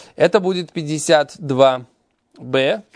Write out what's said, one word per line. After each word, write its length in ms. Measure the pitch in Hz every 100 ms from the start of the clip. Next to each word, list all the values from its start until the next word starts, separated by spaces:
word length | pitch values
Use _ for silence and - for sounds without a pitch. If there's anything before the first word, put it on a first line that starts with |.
| - -
Это 240 | 175 214
будет 320 | 185 185 165
пятьдесят 640 | - 151 156 143 156 147 -
два 480 | 147 131 135 127 123 _ _ _ _ -
Б. 440 | 127 131 135 208 -